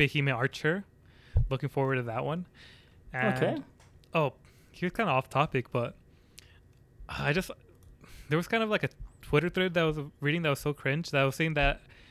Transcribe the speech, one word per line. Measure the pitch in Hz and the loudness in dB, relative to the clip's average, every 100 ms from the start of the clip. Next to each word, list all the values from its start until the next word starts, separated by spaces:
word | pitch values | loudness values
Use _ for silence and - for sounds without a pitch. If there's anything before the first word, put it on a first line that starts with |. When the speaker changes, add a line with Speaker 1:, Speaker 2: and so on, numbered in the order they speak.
| 139 | 2
Speaker 1:
Hime | 147 139 | 2 0
Archer. | 117 131 - 151 190 - - - - - - - | 0 -2 0 -2 -2 -6 -20 -20 -20 0 0 2
Looking | 135 139 | 0 -2
forward | 139 135 131 | 0 0 0
to | |
that | 120 113 | -2 -4
one. | 139 170 180 - - - - - - | -4 -4 -8 -16 -20 -20 -20 -20 -10
And | 127 127 127 | -2 0 2
Speaker 2:
Okay. | 170 302 - - - - - | 0 0 -8 -20 -20 -20 -4
Speaker 1:
oh, | 165 143 - - - - | 0 0 -2 -18 -20 -20
here's | - 175 | -6 -4
kinda | - 202 | 0 2
off | 131 - | 2 2
topic, | 135 151 131 - | 0 2 0 -2
but | 123 120 - - - - - - - - - - - - | -2 -4 -8 -20 -20 -20 -20 -20 -20 -20 -20 -20 -20 -10
I | - 139 | -4 0
just, | 165 - - - - - - - - - | 0 -4 -12 -20 -20 -20 -20 -20 -20 -2
there | 156 | -2
was | 170 | 0
kind | 226 | 0
of, | 220 | 2
like, | 208 | 0
a | 135 - - - | -2 -6 -16 -14
Twitter | - 147 170 | 0 2 2
thread | 185 185 | 0 0
that | 170 | 2
I | 160 | 0
was | 151 143 - | 0 -8 -4
reading | 143 170 | -2 2
that | 156 | 0
was | 135 | 0
so | 147 | -2
cringe | 143 135 147 - | -2 -2 -2 0
that | 139 | 2
I | |
was | 135 131 | 2 2
saying | 160 | 0
that | 147 139 143 - - - | 2 2 0 -8 -20 -20